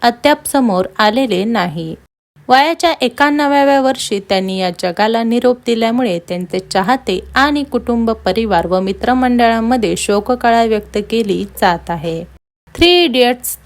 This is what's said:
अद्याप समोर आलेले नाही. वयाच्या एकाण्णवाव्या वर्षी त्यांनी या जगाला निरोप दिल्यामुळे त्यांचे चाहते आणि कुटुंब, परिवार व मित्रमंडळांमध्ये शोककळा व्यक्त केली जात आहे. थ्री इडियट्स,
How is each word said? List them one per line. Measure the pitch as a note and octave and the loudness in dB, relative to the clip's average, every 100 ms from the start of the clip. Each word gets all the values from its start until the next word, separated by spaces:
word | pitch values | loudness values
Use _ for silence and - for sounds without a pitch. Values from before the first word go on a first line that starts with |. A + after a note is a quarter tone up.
अद्याप | A#3+ A#3 C#4+ D4 - | -2 0 0 0 0
समोर | C#4 A#3+ F#3 F#3 - | 0 0 0 -2 0
आलेले | G#3+ A#3 C4 F#3 | 0 0 -2 -2
नाही. | G#3 A3+ F3 D#3 D#3+ - _ _ _ _ - | -2 -2 -4 -6 -10 -12 _ _ _ _ 2
वयाच्या | C4 D4+ E4 E4+ | 2 4 0 0
एकाण्णवाव्या | D#4 B3+ - D4 D4 C#4+ C#4+ C#4 C#4 | 0 -2 0 0 2 2 2 4 4
वर्षी | C4 B3+ - G3+ | 2 -2 -4 -6
त्यांनी | G3 F#3+ F#3+ F#3+ | -2 -2 -2 -2
या | F3+ | -4
जगाला | E3+ F3+ E3+ G#3+ A3+ | -4 -6 -2 0 0
निरोप | A#3 A#3+ B3 B3 - | 0 0 0 0 -2
दिल्यामुळे | A3+ A3+ A#3+ B3 E3+ | -2 0 0 -2 -4
त्यांचे | E3+ F3+ F3+ F#3 | -6 -8 -6 -6
चाहते | F#3 F#3+ F#3+ C4 - F#3 - B3+ | -4 -2 0 0 -2 -6 -4 0
आणि | C#4+ D4 | 0 0
कुटुंब, | C#4 A#3+ A#3+ A#3 A3+ | -2 -4 -2 -2 -2
परिवार | A3 F#3 F#3 A3+ F3 E3+ | -2 -2 -2 0 0 0
व | F#3 | -2
मित्रमंडळांमध्ये | F#3+ F#3+ A3+ B3+ B3+ A#3+ A#3 A3+ A3+ B3+ G3 F3+ | -2 -2 -2 0 2 2 2 2 0 0 0 -2
शोककळा | - G3+ G#3 B3 A#3+ A#3 | 0 -2 0 0 2 2
व्यक्त | A3+ G#3+ G#3+ G#3+ G#3 | 2 -2 -4 -6 -4
केली | A3+ G3+ F3 G3+ - | -2 -2 -4 -6 0
जात | G3 E3+ - | 0 0 -4
आहे. | E3+ E3 E3 F3 - _ _ _ - | -8 -6 -8 -10 -18 _ _ _ 0
थ्री | E4+ F4 | 4 4
इडियट्स, | E4+ B3 B3 B3 - - | 2 2 2 0 -6 -4